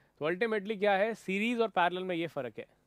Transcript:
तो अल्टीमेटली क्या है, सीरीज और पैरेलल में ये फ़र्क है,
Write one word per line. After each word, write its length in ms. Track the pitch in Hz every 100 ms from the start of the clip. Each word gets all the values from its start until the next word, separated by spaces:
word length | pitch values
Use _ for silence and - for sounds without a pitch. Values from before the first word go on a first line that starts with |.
| _ _
तो 40 | 151
अल्टीमेटली 520 | 180 233 214 196 214
क्या 160 | 208
है, 200 | 196 220 220
सीरीज 460 | - 190 226 240
और 80 | 226
पैरेलल 340 | 190 175 180
में 120 | 185 170
ये 120 | 165
फ़र्क 300 | - 120 110
है, 60 | 113 _